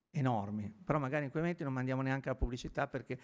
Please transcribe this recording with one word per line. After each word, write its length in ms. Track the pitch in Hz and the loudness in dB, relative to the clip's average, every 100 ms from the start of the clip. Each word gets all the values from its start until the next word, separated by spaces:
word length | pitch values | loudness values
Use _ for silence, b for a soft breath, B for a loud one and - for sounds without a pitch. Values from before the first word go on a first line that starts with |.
| _ | _
enormi, 600 | 160 131 113 101 107 104 - | 0 2 2 0 -4 -4 -8
però 140 | - 147 | 0 0
magari 260 | 135 151 | 2 0
in 60 | 139 | 0
quei 120 | 156 | 0
momenti 200 | 170 175 | 0 0
non 120 | 151 | -2
mandiamo 260 | 131 127 131 | 0 2 2
neanche 280 | 135 135 135 | 2 0 0
la 60 | |
pubblicità 520 | 127 120 123 - - 139 | 0 0 0 -4 -2 -2
perché 320 | 131 - 123 | -2 -4 -8